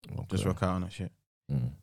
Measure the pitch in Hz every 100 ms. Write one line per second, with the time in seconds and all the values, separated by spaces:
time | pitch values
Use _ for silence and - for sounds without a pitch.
0 | - 92 90 95 95 92 92 92 90 -
1 | 90 - _ _ - 71 62 -